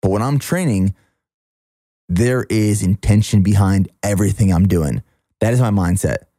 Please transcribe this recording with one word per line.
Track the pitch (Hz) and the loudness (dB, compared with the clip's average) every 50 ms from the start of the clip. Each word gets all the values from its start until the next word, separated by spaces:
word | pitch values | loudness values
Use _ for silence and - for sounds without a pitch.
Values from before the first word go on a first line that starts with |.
But | _ 95 | _ -6
when | 95 104 | -6 -4
I'm | 110 135 143 139 | -4 -4 -4 -6
training, | - - 165 180 185 - 110 98 95 98 98 _ _ _ _ _ _ _ _ _ _ _ _ _ _ _ _ _ _ _ _ _ _ _ | -4 -4 -6 -4 -2 -2 -2 -2 -2 -4 -4 _ _ _ _ _ _ _ _ _ _ _ _ _ _ _ _ _ _ _ _ _ _ _
there | 87 87 113 123 127 127 113 - | -2 0 0 0 0 -2 -4 -2
is | - 110 107 107 101 101 101 | -2 0 0 0 0 0 0
intention | 90 98 - - 113 101 104 104 - - 104 | -2 -2 -2 0 2 2 2 2 2 2 2
behind | 92 101 107 98 101 95 98 98 95 - _ _ - | 2 4 4 2 2 2 2 0 0 -2 _ _ -4
everything | 104 104 92 107 98 98 - 110 95 92 | -4 -2 0 0 -2 0 0 2 2 4
I'm | 82 95 98 | 4 4 4
doing. | 95 87 80 71 57 - - _ _ _ _ _ _ _ | 2 2 0 0 -4 -6 -8 _ _ _ _ _ _ _
That | 107 110 120 | -2 0 0
is | 123 | 0
my | 127 113 | 0 0
mindset. | 101 98 90 85 90 98 - - - - - _ _ | 0 0 0 0 -2 0 -2 -2 -4 -4 -8 _ _